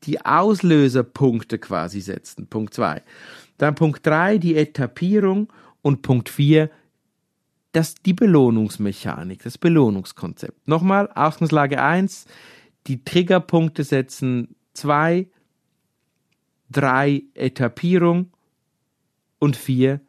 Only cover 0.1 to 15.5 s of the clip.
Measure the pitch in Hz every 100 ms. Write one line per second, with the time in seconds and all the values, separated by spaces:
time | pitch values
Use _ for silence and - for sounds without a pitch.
0.1 | 147 - 151 196 202 180 156 139 127 120
1.1 | - 139 117 - 110 - 92 85 101 92
2.1 | 92 - - - 110 107 - 104 76 _
3.1 | - - - - _ 143 147 160 139 -
4.1 | 151 180 214 170 156 151 - 127 - 175
5.1 | 208 196 190 214 _ - _ 143 135 -
6.1 | 127 - - 143 156 156 _ _ _ _
7.1 | _ _ _ _ _ _ 160 160 - -
8.1 | 180 214 160 127 113 107 - 104 98 107
9.1 | 69 87 92 - - 170 165 127 98 92
10.1 | - 87 - - - - 160 180 196 202
11.1 | - 151 151 165 156 143 135 135 175 190
12.1 | - - - - - _ _ - 131 -
13.1 | - 180 185 - 170 160 156 143 139 127
14.1 | - 131 123 117 - _ - 143 147 160
15.1 | 175 185 _ _